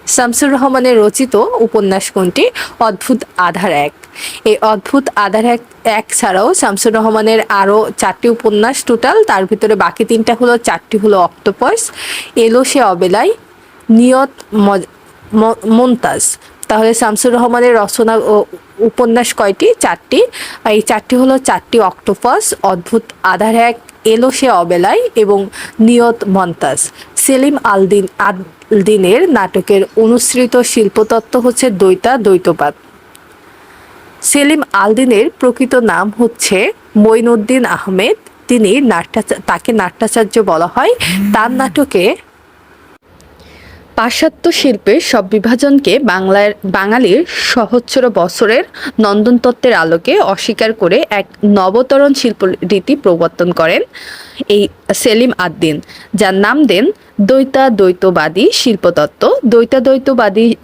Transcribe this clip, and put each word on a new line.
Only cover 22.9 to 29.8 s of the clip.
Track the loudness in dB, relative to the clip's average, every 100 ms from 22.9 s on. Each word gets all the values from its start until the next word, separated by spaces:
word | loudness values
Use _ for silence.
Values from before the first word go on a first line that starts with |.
| -4 -4 -6
আধার | -2 0 0 2
এক, | 0 -2 -12 -6 0
এলো | 2 0
সে | 0 0
অবেলায় | 2 0 0 0 0 0 0
এবং | 0 0 -2 -12 -10 0
নিয়ত | 2 4 2 0 -2
মমতাজ। | -2 -2 -4 -4 -4 -8 -12 -14 -6
সেলিম | 0 2 2 0
আল | 0 0 2
দিন, | 0 -2 -2
আল | -4 -4 -10 -12 -2 0
দিনের | 2 2 2 2 2
নাটকের | 0 0 -2 0 0